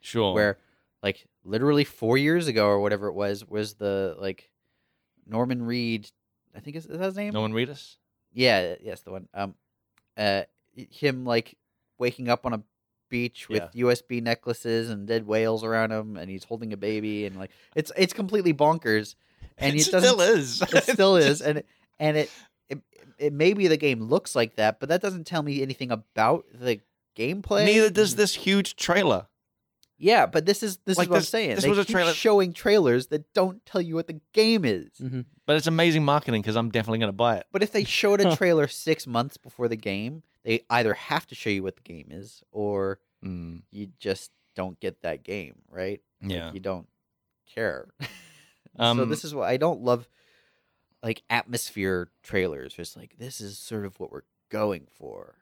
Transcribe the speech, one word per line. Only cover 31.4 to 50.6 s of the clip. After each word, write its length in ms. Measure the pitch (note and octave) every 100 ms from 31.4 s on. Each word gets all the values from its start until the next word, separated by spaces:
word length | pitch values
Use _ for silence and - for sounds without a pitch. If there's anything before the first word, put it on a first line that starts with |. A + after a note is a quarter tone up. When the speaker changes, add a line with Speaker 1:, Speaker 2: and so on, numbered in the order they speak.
| G3 G2+
Speaker 1:
this 80 |
Speaker 2:
They 40 | C#3
Speaker 1:
was 80 | G3+
a 60 |
Speaker 2:
keep 80 | G3
Speaker 1:
trailer 200 | G#3 E3+
Speaker 2:
showing 400 | D#3+ A3+ G#3 F#3
trailers 540 | E3 - G#3 D3+ A#2+ B2+
that 220 | D3+ D3+
don't 280 | - F#3 F#3+ _
tell 160 | G3+
you 120 | E3+ D#3+
what 100 | E3+
the 120 | D#3+ _
game 320 | - A3 A3+
is. 240 | D3 F#2+ - _
Speaker 3:
Mm-hmm. 200 | C3 B2+ B2 _
Speaker 1:
But 120 | - D3+
it's 100 | D3+
amazing 400 | E3 E3+ D#3 C#3+
marketing 360 | D3 C#3+ A2+
'cause 140 | G#2 A2
I'm 140 | A#2
definitely 300 | A2+ G#2+ A2+
gonna 120 | A2
buy 240 | G2 A#2+ G#2
it. 100 | -
Speaker 2:
But 100 | G3
if 80 | G#3
they 120 | A3
showed 380 | G#3 - G#3 G3+
a 120 | F#3+
Speaker 3:
<laughs> 20 | D#3
Speaker 2:
trailer 300 | F#3 E3 C#3+
six 400 | - - D#3 -
months 300 | A#2 C3 -
before 320 | B2 - A#2+
the 80 | A2
game, 460 | G#2+ G2 A2 D#3 _ _
they 200 | A#2 A2+ _
either 240 | A#2 A2+
have 320 | G2+ - D3+ -
to 80 |
show 160 | - A2+
you 120 | G2+
what 140 | F#2+ -
the 60 |
game 260 | - E2+ -
is, 320 | D#2+ G#2 - _
or 480 | G#2+ G#2 G2+ G2 G2 _ _
Speaker 1:
Mm. 380 | F#2 F2+ E2+ E2+ _
Speaker 2:
you 180 | G2+ G2+ _
just 320 | G#2 F#2+ - _ _
don't 260 | - F#2 E2+
get 220 | F#2 -
that 200 | F2 D2
game, 340 | - G2+ D#2+ - _
right? 320 | F#2 F#2+ G2+ _ _
Like, 100 | G2+
Speaker 1:
Yeah. 200 | F2+ E2
Speaker 2:
you 60 | F#2+
don't 280 | G2 F#2 - _ _ _ _ _ _
care. 420 | - A2 C2+ - _
<laughs> 80 | C#3 - - _ _ _ _ -
So 60 |
Speaker 1:
Um, 240 | A#2 A#2 A#2+
Speaker 2:
this 140 | D3+
is 100 | D#3
why 160 | D3 F#2+
I 60 | B2+
don't 260 | D#3 C3+
love, 260 | B2 B2 A#2 _ _ _ _ _